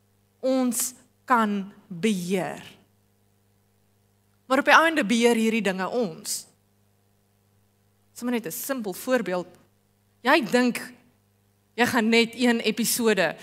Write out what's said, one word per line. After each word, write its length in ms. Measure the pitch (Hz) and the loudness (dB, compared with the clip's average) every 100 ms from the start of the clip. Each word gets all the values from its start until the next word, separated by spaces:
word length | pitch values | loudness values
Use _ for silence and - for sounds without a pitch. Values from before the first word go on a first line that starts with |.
| _ _ _ _ | _ _ _ _
ons 520 | 262 262 247 226 - - _ _ | -2 0 0 -2 -6 -10 _ _
kan 480 | - 233 214 202 196 - - | 0 2 2 -2 -8 -16 -16
beheer. 760 | 170 220 185 175 190 147 156 - - _ _ _ _ _ _ _ _ _ _ _ _ _ _ _ _ - | -4 -2 -2 -2 -4 -4 -10 -16 -20 _ _ _ _ _ _ _ _ _ _ _ _ _ _ _ _ -2
Maar 160 | 269 | 0
op 60 | 285 | 6
die 60 | 277 | 6
einde 280 | 330 302 | 6 2
beheer 340 | 202 233 240 233 | 0 2 4 4
hierdie 260 | 220 226 | 2 0
dinge 240 | 196 185 185 | -2 -4 -4
ons. 560 | 247 196 160 - - - _ _ _ _ _ _ _ _ _ _ _ _ _ _ _ _ | -4 -4 -6 -10 -10 -12 _ _ _ _ _ _ _ _ _ _ _ _ _ _ _ _
Sommer 220 | - 247 240 | -10 -4 -4
net 80 | 165 | -6
'n 60 | |
simpel 400 | - - 269 208 | -10 -8 -6 -6
voorbeeld. 560 | 180 254 247 185 180 170 - _ _ _ _ _ _ | -8 -2 -2 0 -4 -6 -14 _ _ _ _ _ _
Jy 180 | 240 330 196 | 2 2 2
dink 300 | 240 247 - - - _ _ _ _ _ _ _ | 0 0 -2 -10 -18 _ _ _ _ _ _ _
jy 120 | - 233 | -2 0
gaan 220 | 233 220 | 2 2
net 260 | 226 226 | 2 2
een 260 | 240 247 233 | 0 0 2
episode 760 | 214 226 220 - 226 196 160 - | 0 -2 -2 0 0 2 0 -4